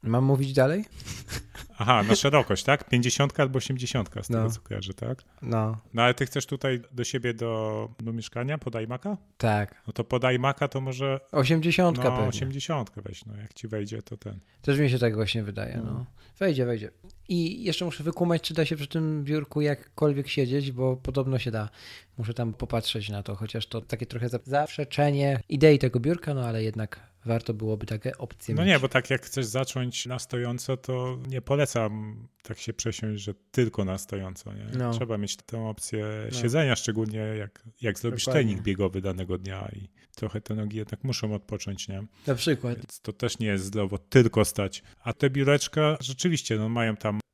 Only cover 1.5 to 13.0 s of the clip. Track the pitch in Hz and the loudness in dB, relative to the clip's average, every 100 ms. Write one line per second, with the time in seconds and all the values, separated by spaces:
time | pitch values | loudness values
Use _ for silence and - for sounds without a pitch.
1.5 | - - - 104 120 104 110 143 143 123 | -16 -18 -6 4 6 6 4 6 4 4
2.5 | 98 - 139 - 123 120 - 139 - 139 | 0 4 2 4 2 2 2 0 4 2
3.5 | 131 - 131 123 131 101 - 98 117 110 | 2 -2 -4 -2 -2 -2 -6 -2 0 0
4.5 | 110 - 104 95 98 117 127 _ _ 123 | -2 -6 -8 -6 -8 -6 -6 _ _ -2
5.5 | 117 110 110 - 117 120 123 131 - - | 0 0 -4 -8 2 4 4 0 -2 -4
6.5 | 139 135 127 117 123 117 135 120 113 117 | -2 -2 -2 -4 -6 -4 -2 -2 -2 -2
7.5 | 110 110 107 110 110 113 117 107 - 127 | -2 -2 -4 -6 -8 -6 -6 -6 -6 -4
8.5 | 151 135 113 110 123 202 202 - _ 117 | -4 -6 -6 -6 -6 -6 -8 -10 _ 2
9.5 | 107 104 - - - 120 127 127 127 135 | 2 0 -6 -14 -6 -2 0 2 2 2
10.5 | 139 143 135 135 127 139 135 - 156 131 | 0 -2 -2 -6 -4 -2 -2 -2 0 4
11.5 | 165 160 165 180 143 127 127 107 - 135 | 4 4 4 4 4 2 2 0 0 -4
12.5 | 135 - 156 113 - | -4 -4 -4 -4 -8